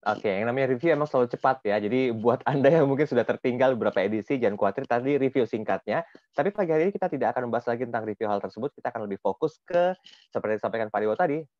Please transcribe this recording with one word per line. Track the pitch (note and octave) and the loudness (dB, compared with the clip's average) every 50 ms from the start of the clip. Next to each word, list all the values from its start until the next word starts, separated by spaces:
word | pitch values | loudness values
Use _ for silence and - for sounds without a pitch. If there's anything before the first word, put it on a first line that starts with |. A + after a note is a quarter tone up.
| _ | _
Oke, | G#2 G#2+ G2+ - | -2 -4 0 0
yang | A2 F#2+ F#2+ A2 A#2+ | -2 0 0 -2 -2
namanya | B2 C3+ C3+ B2+ C3 | 0 0 0 0 0
review | B2 D#3+ E3+ | 0 2 2
emang | D#3 D3 D3 | 2 2 0
selalu | D3 - C3 B2 B2 | 0 2 0 0 0
cepat | - - - C3+ C3 - _ | -2 0 2 0 0 2 _
ya. | G#2 G2+ G#2+ | 0 0 0
Jadi | G#2 G#2 A#2 B2+ C3 B2+ | 0 0 0 0 0 0
buat | A#2 A2 G#2 A#2+ A#2 C3 - | -2 0 2 2 2 2 0
<laughs> | - C#3 C#3+ C3 | -2 0 4 6
Anda | |
yang | C#3 E3 D#3+ C#3+ C#3 | 6 6 6 4 4
mungkin | C#3 C3 D3+ | 2 0 0
sudah | C#3 C3+ A#2+ A2 | 2 2 0 2
tertinggal | - C3 - _ C3 A#2+ B2 C3 C3 C3 A2+ | 2 -2 -2 _ -2 0 2 2 2 2 2
beberapa | G#2 G#2+ - G2 F#2 | 0 0 0 0 0
edisi, | G2+ G#2+ A2 G2+ - D3 | 0 0 -2 -2 -2 -2
jangan | C3 A#2 G#2 G2+ G#2 | 0 0 0 0 2
khawatir, | G#2+ G2 G2 - C3+ | -2 -2 -2 -4 -4
tadi | - A#2+ A#2+ B2 C3+ D3 | -2 -2 -2 0 0 0
review | C3+ C3 C3 - C3+ A#2 | 2 0 0 2 0 0
singkatnya. | A2 - A2 A2 A2+ G2 F#2+ _ - G#2+ D3+ E3+ - _ - _ _ _ | 0 -2 -4 -2 -2 -4 -4 _ -4 -4 -4 -4 -6 _ -20 _ _ _
Tapi | - C#3+ G3 | -2 -2 -2
pagi | G3+ - G3 E3 D#3+ | 0 -2 0 0 2
hari | D#3 D#3+ G3 | 2 2 0
ini | |
kita | G3+ - - | 0 -2 -4
tidak | F3+ - C#3 B2 A2 | -4 -2 -2 -2 0
akan | A#2 B2 A#2+ | 0 -2 -4
membahas | A#2+ A2+ A#2 - - | -2 -4 -2 -2 -2
lagi | A#2+ A#2 B2+ | -4 -4 -4
tentang | A#2+ A#2+ A#2 A2 | -4 -4 -6 -4
review | G#2+ G#2 _ A2+ | -6 -6 _ -2
hal | G#2 G#2 G2+ G2 | -2 -2 -2 -4
tersebut. | F#2+ - A2 A2+ C#3+ _ | -6 -10 -8 -8 -8 _
Kita | - _ C3 | -6 _ -8
akan | - A#2 A2 | -6 -6 -6
lebih | G2+ G2 - _ | -6 -8 -4 _
fokus | G2+ F#2+ _ - D#3 - _ _ | -4 -2 _ -4 -6 -6 _ _
ke, | - F3+ F3 F3 F3+ F#3 _ _ - - _ _ | -2 0 2 2 2 -2 _ _ -20 -20 _ _
seperti | _ _ - - G#2 | _ _ -6 -2 -2
yang | G#2+ G#2 | -4 -2
disampaikan | - A2 G2+ A#2 A2+ G#2+ | -4 -4 -4 -4 -6 -4
Pak | - G#2 | -2 -2
Dewo | G#2 G#2+ G#2+ | 0 0 0
tadi | - F3+ E3 C#3+ D#3 D#3 _ _ | 0 0 0 0 -4 -6 _ _